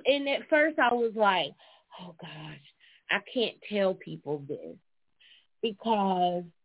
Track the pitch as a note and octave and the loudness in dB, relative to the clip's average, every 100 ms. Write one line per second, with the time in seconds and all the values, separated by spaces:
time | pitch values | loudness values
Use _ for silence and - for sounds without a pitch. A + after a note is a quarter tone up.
0 | - C#4 C#4 C#4 - D4+ D#4 D#4 B3 A#3+ | 2 2 2 -2 2 2 4 4 2 4
1 | A#3 G#3+ G3+ F#3 D3 - - - _ - | 0 2 4 4 0 -8 -20 -20 _ -18
2 | F3+ E3 D#3+ D#3 D3+ - - _ _ _ | -18 -16 -16 -14 -14 -16 -20 _ _ _
3 | - G3 - C4 G#3+ - - G#3 F#3+ F#3 | -4 -4 -2 -2 -2 -4 -6 0 0 0
4 | - D#3+ C#3+ D3 C#3 C#3+ E3 - _ _ | -8 -12 -8 -8 -6 -10 -10 -16 _ _
5 | _ _ - - _ _ A#3 G3+ A3+ G#3+ | _ _ -20 -20 _ _ -6 -4 0 2
6 | G3 F#3 F3+ F3+ F3 _ | 2 4 2 2 -4 _